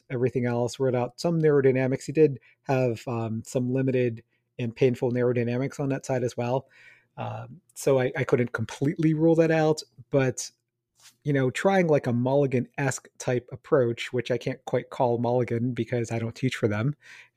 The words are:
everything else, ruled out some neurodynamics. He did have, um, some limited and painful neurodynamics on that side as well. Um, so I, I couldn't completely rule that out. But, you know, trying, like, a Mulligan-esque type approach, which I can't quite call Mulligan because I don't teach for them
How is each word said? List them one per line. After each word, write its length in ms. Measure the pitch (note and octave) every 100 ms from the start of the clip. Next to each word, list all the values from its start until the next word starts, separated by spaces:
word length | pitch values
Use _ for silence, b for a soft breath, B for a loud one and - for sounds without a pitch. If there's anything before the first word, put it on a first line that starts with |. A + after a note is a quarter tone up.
| -
everything 340 | B2+ B2 C3
else, 360 | B2 A#2+ A#2+ -
ruled 160 | C3 B2
out 240 | B2 -
some 200 | F3 E3
neurodynamics. 640 | D#3 C#3+ C3+ B2+ C3 C3
He 80 | -
did 280 | C#3+ D#3 C3 b b
have, 420 | - C3+ B2+ A2 -
um, 360 | A#2 A2+ A2 -
some 260 | C3+ B2
limited 520 | C3 C3+ B2+ B2 A2+ - _ _ -
and 160 | A#2+
painful 380 | - C3 A#2+ C3
neurodynamics 640 | B2 B2 B2 A#2 B2 C#3 -
on 100 | C#3
that 140 | C3+
side 200 | - C3
as 120 | A#2+ -
well. 300 | A#2+ C3 - b b b b -
Um, 440 | A#2 A2 A#2+ C#3+ _
so 260 | - - C3+
I, 100 | B2+ -
I 80 |
couldn't 280 | B2 C3+ A#2+
completely 600 | - A2+ - C#3 C#3 D#3+
rule 220 | D#3 E3 D#3+
that 160 | E3
out. 300 | D#3+ D#3 D#3 - - -
But, 400 | C#3+ B2+ - - _ _ _ _ _ - _
you 100 | C#3+
know, 180 | C#3 B2+
trying, 360 | - F#3+ G3 E3+
like, 220 | C#3+ C3
a 40 |
Mulligan-esque 960 | A#2+ B2+ C#3 C#3+ B2 - - C#3 - - -
type 300 | - B2 -
approach, 600 | B2 - D3+ A#2 A2+ -
which 200 | B2+ -
I 40 | A#2+
can't 280 | - C3
quite 260 | - B2+ B2+
call 280 | - B2+ A#2+
Mulligan 560 | A#2+ B2 A#2 A#2 B2
because 360 | A#2 A2+ B2 A#2
I 80 | A#2
don't 160 | A2+
teach 220 | - C3 -
for 100 | A#2
them 300 | G#2 B2 D3 B B B